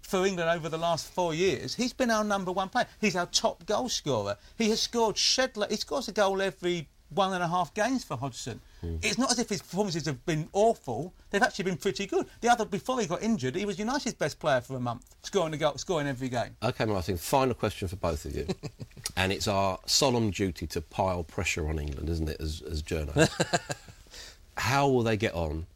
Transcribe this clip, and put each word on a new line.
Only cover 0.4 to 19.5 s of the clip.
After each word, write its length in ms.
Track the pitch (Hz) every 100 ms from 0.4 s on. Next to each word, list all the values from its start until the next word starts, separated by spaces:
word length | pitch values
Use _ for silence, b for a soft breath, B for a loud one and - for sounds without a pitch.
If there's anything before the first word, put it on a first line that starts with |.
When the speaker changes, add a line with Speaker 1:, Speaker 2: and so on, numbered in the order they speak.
| 165
Speaker 1:
over 180 | 170 151
the 100 | 160
last 280 | 170 160 -
four 260 | - 175
years, 400 | 156 190 151 - -
he's 160 | 247
been 160 | - 247
our 140 | 220
number 260 | 214 196 185
one 160 | 185 190
player. 180 | 254 226 -
He's 160 | 214 180
our 100 | 175
top 380 | - 220 -
goal 240 | - - 247
scorer. 480 | - 151 120 101 101 b b
He 100 | 220
has 100 | 214
scored 360 | - 240 226 185
shed 400 | - - 262 214
le-, 120 | 202
he 80 | 214
scores 320 | - 277 226
a 40 |
goal 300 | 202 196 190
every 460 | 190 - 180 175 147 _ -
one 220 | 156 190
and 100 | 185
a 60 | 175
half 260 | 180 175
games 300 | - 214 262
for 120 | - 131
Hodgson. 440 | 135 120 - 107 - -
Speaker 2:
Hmm. 160 | 85 82
Speaker 1:
It's 160 | 139 208
not 140 | 254
as 80 | 247
if 80 | 233
his 120 | 196
performances 460 | - 175 208 165 147
have 180 | 135
been 240 | - 156 160
awful. 600 | 190 220 220 - 117 170 - b
They've 120 | 202
actually 220 | 240 -
been 120 | 185 185
pretty 300 | 202 190 196
good. 200 | 359 294 B
The 80 | 233
other, 160 | 233
before 360 | 214 190 - 254
he 60 | 196
got 140 | 175
injured, 360 | 214 220 127 139
he 80 | 202
was 140 | 185
United's 340 | 214 277 -
best 240 | - 156 -
player 220 | 165 131
for 160 | - 131
a 40 |
month, 240 | 123 117 - -
scoring 280 | - 196 160
a 40 | 156
goal, 200 | 156 139
scoring 300 | - 170 143
every 220 | 127 131
game. 280 | 120 104 -
Speaker 2:
OK, 220 | 117 -
Martin, 320 | 117 101 90 90
final 380 | - 139 131
question 340 | 113 110 - 92
for 80 | 95
both 280 | 87 78
of 100 | - 71
you. 100 | 90
<laughs> 640 | 92 117 - - - - -
And 160 | 95
it's 160 | 98
our 320 | 107